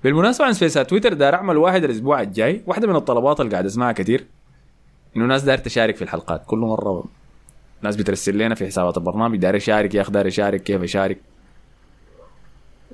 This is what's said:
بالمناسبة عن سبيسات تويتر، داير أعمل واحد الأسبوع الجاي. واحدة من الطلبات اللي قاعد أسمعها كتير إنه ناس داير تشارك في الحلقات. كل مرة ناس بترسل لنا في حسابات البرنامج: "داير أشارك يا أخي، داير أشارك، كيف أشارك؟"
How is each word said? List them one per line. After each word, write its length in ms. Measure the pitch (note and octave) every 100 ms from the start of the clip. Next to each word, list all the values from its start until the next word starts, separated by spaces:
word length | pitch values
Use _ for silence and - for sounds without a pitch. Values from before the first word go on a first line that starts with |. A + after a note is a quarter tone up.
بالمناسبة 400 | C3+ D3+ G3+ B3
عن 80 | C#4
سبيسات 380 | G3+ E3 D3 B2+
تويتر، 220 | G3 A3+
داير 220 | D#3+ C#3
أعمل 220 | F3 G3 D#3
واحد 280 | E3+ F#3
الأسبوع 360 | D#3 A2+ B2+ C#3+
الجاي. 420 | G2+ G2 A2+ G3 -
واحدة 220 | F#3 A3
من 80 | E3
الطلبات 440 | - A#2+ C3 D3
اللي 120 | B2
قاعد 140 | F#2+ F#2+
أسمعها 260 | G#2+ B2
كتير 340 | A2 F#2+ B2+ - _ _ - _ _ _ _ - A2+
إنه 100 | A#2
ناس 160 | C3+
داير 160 | C#3 C3
تشارك 380 | B2 A#2+ A2+ G#2
في 60 |
الحلقات. 400 | F2+ E2 - D#2+ -
كل 120 | A2
مرة 460 | A2+ A2 G#2 F#2 - - - - _ - - -
ناس 140 | G#2+ G#2
بترسل 420 | G2+ - - G2+
لنا 160 | A2+
في 120 | A2 F#2+
حسابات 300 | G2 F2+ F2
البرنامج: 420 | E2+ G2 A#2 A2
"داير 180 | F2+ G2+
أشارك 380 | G#2 G#2+ G#2
يا 60 | G2+
أخي، 120 | G2
داير 140 | G2+ G2
أشارك، 360 | F#2 G2+ G2
كيف 200 | - G2
أشارك؟" 360 | F2 G2 F#2+ F#2+ - - - - - _ - _ - - - - - - - - -